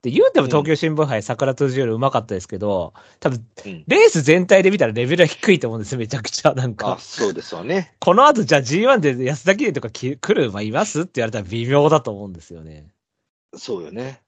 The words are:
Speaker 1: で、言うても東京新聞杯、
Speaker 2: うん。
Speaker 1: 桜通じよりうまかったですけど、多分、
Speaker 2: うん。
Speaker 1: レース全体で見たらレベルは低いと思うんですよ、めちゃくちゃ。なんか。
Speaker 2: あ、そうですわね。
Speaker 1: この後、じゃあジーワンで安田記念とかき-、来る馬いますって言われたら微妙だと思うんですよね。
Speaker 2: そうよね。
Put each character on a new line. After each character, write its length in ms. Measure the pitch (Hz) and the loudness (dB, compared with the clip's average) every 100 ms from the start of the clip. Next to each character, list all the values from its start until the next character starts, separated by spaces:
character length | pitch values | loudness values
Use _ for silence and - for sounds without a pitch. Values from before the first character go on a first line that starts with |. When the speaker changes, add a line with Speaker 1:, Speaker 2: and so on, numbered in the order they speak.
Speaker 1:
で、 100 | 127 | -2
言 120 | 139 508 | 2 4
う 40 | |
て 80 | 440 | 4
も 80 | 135 | 2
東 180 | 151 147 | 0 0
京 100 | 151 | -2
新 180 | 160 156 | -2 -2
聞 100 | 151 | -2
杯、 120 | 113 | -2
Speaker 2:
う 20 | |
ん。 40 | |
Speaker 1:
桜 300 | - 117 135 | -4 -2 -2
通 160 | 127 139 | 0 -2
じ 100 | 127 | 0
よ 60 | 123 | -2
り 60 | |
う 80 | 110 | -2
ま 100 | 135 | 0
か 100 | 131 | -2
っ 60 | 110 | -4
た 80 | |
で 80 | 98 | -10
す 60 | - | -8
け 100 | 98 | -8
ど、 360 | 104 95 82 _ _ _ | -4 -4 -6 _ _ _
多 100 | - | -4
分、 180 | 123 113 - 202 | -4 -10 -20 -16
Speaker 2:
う 40 | |
ん。 140 | 185 - | -16 0
Speaker 1:
レ 180 | 294 440 | 6 6
ー 40 | |
ス 140 | 165 | 4
全 240 | 135 170 180 | 4 4 6
体 160 | 196 | 6
で 80 | 190 | 6
見 80 | 208 | 2
た 80 | 117 | 0
ら 60 | |
レ 120 | 110 123 | 0 -2
ベ 100 | 170 | 2
ル 80 | |
は 40 | 165 | 2
低 240 | - - | 2 2
い 80 | 170 | 2
と 80 | 123 | 2
思 100 | 113 | -6
う 20 | |
ん 40 | |
で 40 | 104 | -8
す 40 | |
よ、 60 | 127 | -8
め 80 | 113 | -6
ち 80 | 135 | -8
ゃ 60 | |
く 80 | 107 | -8
ち 140 | - 156 | -2 0
ゃ。 80 | |
な 120 | 135 127 | 0 -4
ん 100 | 107 | -4
か。 180 | 104 | -6
Speaker 2:
あ、 60 | - | -8
そ 280 | - - 107 | -10 -6 -4
う 60 | |
で 80 | 85 | -4
す 120 | - 82 | -10 -12
わ 80 | |
ね。 320 | 101 190 175 _ | -4 -4 -4 _
Speaker 1:
こ 160 | - 190 | 2 6
の 100 | 285 | 6
後、 180 | 262 | 4
じ 100 | 151 | 4
ゃ 60 | 147 | 2
あ 20 | |
ジ 200 | 123 160 | 2 0
ー 60 | 233 | 2
ワ 100 | 262 | 4
ン 40 | |
で 220 | 151 127 | 2 0
安 200 | 127 147 | -4 -2
田 120 | 170 196 | 0 0
記 80 | |
念 100 | 262 | 0
と 80 | 135 | -4
か 80 | 117 | -8
き-、 260 | - 127 143 | -8 -8 -8
来 240 | - 220 | -2 0
る 80 | 131 | 0
馬 140 | 98 | -2
い 80 | 107 | -4
ま 140 | 127 208 | -4 -4
す 160 | 151 | -4
っ 40 | 180 | -6
て 60 | - | -4
言 80 | |
わ 40 | 113 | -4
れ 40 | |
た 80 | 110 | -4
ら 40 | |
微 240 | 92 110 117 | -8 -8 0
妙 220 | 143 147 | 2 4
だ 120 | 151 | 2
と 100 | 120 | 0
思 140 | 101 101 | -10 -12
う 40 | |
ん 40 | |
で 80 | 87 | -16
す 120 | _ | _
よ 100 | 85 | -20
ね。 300 | 78 78 76 _ _ _ _ _ _ - | -20 -20 -20 _ _ _ _ _ _ -20
Speaker 2:
そ 240 | - 101 | -10 -10
う 40 | |
よ 80 | 78 | -10
ね。 300 | 98 131 135 | -12 -12 -14